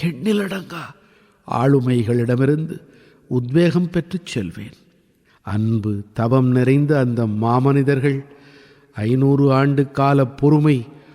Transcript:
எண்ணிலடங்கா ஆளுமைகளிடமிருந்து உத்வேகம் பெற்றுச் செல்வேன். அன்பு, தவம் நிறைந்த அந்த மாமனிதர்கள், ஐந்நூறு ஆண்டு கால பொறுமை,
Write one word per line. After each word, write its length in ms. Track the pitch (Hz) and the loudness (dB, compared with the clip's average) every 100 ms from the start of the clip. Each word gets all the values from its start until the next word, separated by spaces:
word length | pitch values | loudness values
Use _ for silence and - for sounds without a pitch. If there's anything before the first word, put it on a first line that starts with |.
எண்ணிலடங்கா 800 | 170 131 180 208 196 196 165 - - - _ _ _ _ - | -8 -6 -2 -2 -4 -8 -12 -16 -16 -20 _ _ _ _ -8
ஆளுமைகளிடமிருந்து 1300 | - 131 139 123 123 110 120 117 123 135 151 160 - - _ _ _ _ | -2 2 2 2 -2 0 -2 0 0 2 0 -4 -10 -18 _ _ _ _
உத்வேகம் 600 | 127 123 143 170 170 180 | -6 -2 2 2 2 -2
பெற்றுச் 360 | 175 170 185 - | -4 -6 -8 -8
செல்வேன். 520 | - 92 80 101 - _ _ _ _ _ _ - | -8 -8 -10 -18 -20 _ _ _ _ _ _ -6
அன்பு, 460 | 104 110 113 104 101 104 | -2 0 -2 -2 -6 -8
தவம் 360 | - 113 131 127 | -4 0 2 2
நிறைந்த 480 | 127 123 139 147 147 | 2 2 2 2 0
அந்த 280 | 127 117 117 | 0 0 -2
மாமனிதர்கள், 920 | 107 113 123 131 139 135 143 139 135 135 - - - - _ _ - | -2 0 2 2 2 2 0 0 -2 -6 -20 -20 -20 -20 _ _ -6
ஐந்நூறு 500 | 107 131 139 139 143 | -2 2 2 4 4
ஆண்டு 320 | 131 139 139 139 | 4 2 0 -2
கால 340 | - 139 139 135 | 0 2 2 0
பொறுமை, 520 | - 143 156 151 135 113 - - | 0 2 4 4 0 -2 -18 -20